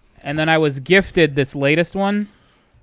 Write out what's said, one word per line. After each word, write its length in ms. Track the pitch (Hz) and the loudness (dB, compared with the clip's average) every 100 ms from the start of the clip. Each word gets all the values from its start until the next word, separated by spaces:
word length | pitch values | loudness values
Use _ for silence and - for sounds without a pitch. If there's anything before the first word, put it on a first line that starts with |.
| _ _ | _ _
And 160 | 143 151 | -8 -4
then 100 | 156 | 0
I 100 | 160 | 2
was 220 | 151 139 | 0 -2
gifted 540 | 131 196 185 185 156 139 | 2 2 2 2 2 2
this 180 | 139 147 | -4 -2
latest 380 | 139 156 170 | 0 0 -2
one. 340 | 196 196 208 208 _ _ _ _ _ | -2 -2 -2 -4 _ _ _ _ _